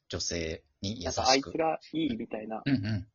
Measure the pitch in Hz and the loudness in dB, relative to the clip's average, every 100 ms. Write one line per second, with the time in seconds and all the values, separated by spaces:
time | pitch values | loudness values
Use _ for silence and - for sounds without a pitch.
0 | - 90 - 85 80 80 _ - 101 113 | -8 -4 -2 -2 -2 -4 _ -6 -4 -2
1 | 131 - 113 269 92 160 160 - - 156 | -4 2 4 4 4 0 0 0 -4 -2
2 | 151 113 117 110 110 110 143 123 104 104 | 0 -2 -4 -6 -6 -4 2 2 2 -2
3 | - | -4